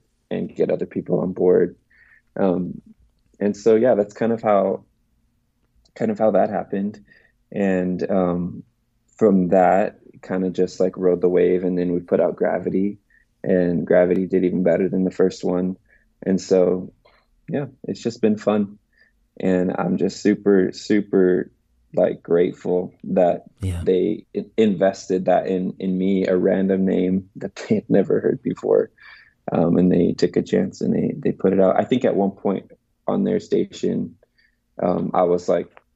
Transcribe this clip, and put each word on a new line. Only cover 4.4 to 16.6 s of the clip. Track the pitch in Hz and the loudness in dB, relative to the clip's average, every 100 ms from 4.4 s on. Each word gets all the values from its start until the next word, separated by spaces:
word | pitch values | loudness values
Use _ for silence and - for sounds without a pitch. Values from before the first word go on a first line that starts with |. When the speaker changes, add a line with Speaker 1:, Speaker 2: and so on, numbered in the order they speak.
Speaker 1:
how, | 110 101 98 - - _ _ _ _ _ _ _ _ _ _ - | 0 2 2 -4 -10 _ _ _ _ _ _ _ _ _ _ -6
kind | 110 | -4
of | 104 | 0
how | 110 | 2
that | 98 104 | 4 2
happened. | 92 87 98 101 - _ _ _ _ _ | -2 -6 -6 -6 -8 _ _ _ _ _
And, | - 98 92 90 90 - | -2 0 0 -2 -4 -2
um, | 98 90 87 87 - - _ _ _ _ - | 0 0 -2 -6 -10 -18 _ _ _ _ 0
from | 220 98 90 | 4 4 4
that, | 95 90 92 104 - - - | 4 4 4 0 -6 -20 -20
kind | - 95 92 | -6 -4 -2
of | |
just, | 87 90 - | -2 -2 0
like, | 92 - | -2 0
rode | 92 87 | 0 2
the | 90 | 2
wave, | 90 87 90 | 4 2 2
and | 92 90 | 0 -2
then | 87 | -2
we | 87 | -4
put | - 95 | 0 0
out | 87 - | 0 0
Gravity, | 90 90 92 95 101 104 _ _ _ _ | -2 -2 -2 -2 -2 -6 _ _ _ _
and | - 92 87 85 85 | 0 0 2 -2 2
Gravity | 90 90 92 90 | 4 4 2 0
did | 92 | 0
even | 90 90 | 0 2
better | 90 85 92 | 0 2 0
than | 95 92 | 0 -2
the | |
first | - 92 - | 0 0 0
one. | 95 90 92 95 _ _ _ _ | -4 -2 -4 -6 _ _ _ _
And | 98 92 | -4 -2
so, | - 95 | 2 2